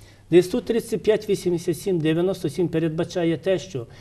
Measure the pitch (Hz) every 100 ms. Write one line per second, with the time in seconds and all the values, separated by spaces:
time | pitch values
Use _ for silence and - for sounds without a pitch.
0 | - - - 170 180 247 - 226 226 208
1 | 208 208 214 190 180 170 175 156 202 175
2 | 156 160 180 180 156 185 170 160 160 160
3 | 160 185 165 160 190 185 - 127 113 -